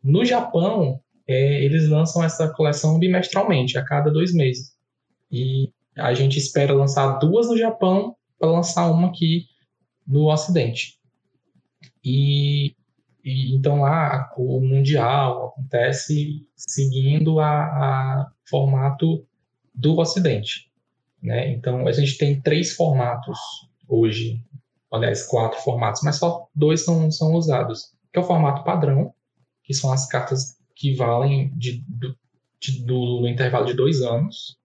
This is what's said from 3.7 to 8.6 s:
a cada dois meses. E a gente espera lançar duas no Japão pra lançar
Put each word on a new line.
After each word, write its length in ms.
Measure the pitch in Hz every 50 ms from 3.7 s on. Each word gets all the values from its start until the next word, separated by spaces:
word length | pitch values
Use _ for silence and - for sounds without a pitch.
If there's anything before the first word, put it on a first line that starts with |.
| -
a 80 | 131 127
cada 260 | - 147 147 147 156
dois 220 | 151 156 170 180
meses. 400 | 175 165 143 131 123 - - - _ _ _ _ _ _ _ _ _ _ _ _
E 400 | - 120 127 131 131 135 135 - _ _ _ _ _
a 180 | - 127 123 123
gente 240 | 131 135 135 139 147
espera 340 | - - - 147 143 139
lançar 460 | 139 139 139 135 - 139 135 139 135 -
duas 280 | 147 160 190 233 233 233
no 100 | 233 226
Japão 560 | 226 226 220 - 190 185 185 202 214 240 - _ _ _ _ _
pra 100 | - 160
lançar 360 | 165 175